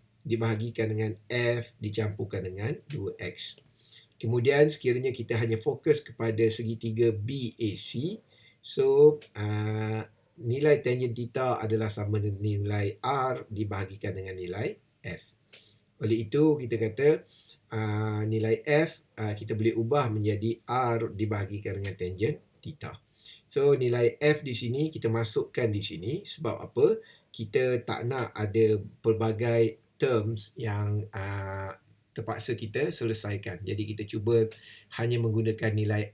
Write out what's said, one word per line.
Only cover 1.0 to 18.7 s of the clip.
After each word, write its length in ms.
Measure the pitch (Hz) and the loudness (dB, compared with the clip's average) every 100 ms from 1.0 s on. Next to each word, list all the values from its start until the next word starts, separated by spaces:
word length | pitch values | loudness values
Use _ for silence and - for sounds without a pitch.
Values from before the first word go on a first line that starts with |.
| 107 107 - | -2 -4 -4
F 400 | 123 117 120 113 - | -2 0 0 -4 -8
dicampurkan 640 | 107 107 104 101 95 95 | -6 -2 -2 -4 -6 -6
dengan 320 | 92 95 113 175 - | -6 -6 -6 -6 -8
dua 240 | 120 98 - | -8 -6 -6
X. 400 | 95 - - - _ _ - - _ - | -10 -10 -12 -14 _ _ -20 -20 _ -6
Kemudian, 480 | 110 120 120 143 151 | 0 2 6 6 6
sekiranya 480 | 151 127 123 131 117 | 4 0 0 0 -4
kita 160 | 110 117 | -2 0
hanya 160 | 117 110 | 0 0
fokus 480 | 151 131 160 147 | -2 0 2 2
kepada 400 | - - 113 107 113 | 0 -4 -2 2 2
segitiga 560 | 110 113 113 117 110 117 | 2 -4 -4 -2 2 2
B 480 | 104 107 139 117 - | 2 -4 -4 -6 -4
A 140 | 110 | -4
C, 480 | 87 - 120 160 220 _ _ - _ | -4 -6 -4 -4 -6 _ _ -20 _
so, 560 | - - 135 139 151 151 - | -8 0 4 8 8 6 -4
uh, 720 | - - 107 107 107 110 110 - _ _ - | -6 -2 -2 -2 -2 -2 -4 -8 _ _ -8
nilai 480 | 120 131 151 143 | -4 2 4 4
tangent 320 | 123 123 123 117 | 2 0 -2 -4
theta 400 | 117 135 131 120 | -4 -2 0 0
adalah 240 | 107 110 107 | 0 0 -2
sama 320 | 107 104 107 | -2 -2 0
dengan 160 | 104 98 | 0 -2
nilai 640 | 104 101 101 104 98 - | -2 -2 0 -2 -2 -4
R 480 | 127 139 131 123 - | -2 0 0 -2 -6
dibahagikan 640 | 107 104 98 98 101 104 | -6 -4 -4 -6 -6 -6
dengan 240 | 95 95 92 | -6 -8 -8
nilai 400 | 90 98 151 214 _ _ | -6 -4 -4 -6 _ _
F. 240 | - 170 - _ _ - - _ _ - | -12 -12 -16 _ _ -20 -20 _ _ -4
Oleh 240 | 107 113 107 | 0 0 0
itu, 320 | 143 156 147 | 4 4 4
kita 160 | 120 113 | 0 -2
kata, 320 | 110 107 143 156 - - - _ - | -2 2 4 4 -2 -20 -20 _ -8
uh, 480 | 113 107 104 107 107 107 | -4 -2 -2 -2 -2 0
nilai 320 | 110 110 113 | 0 2 0
F, 320 | - | 2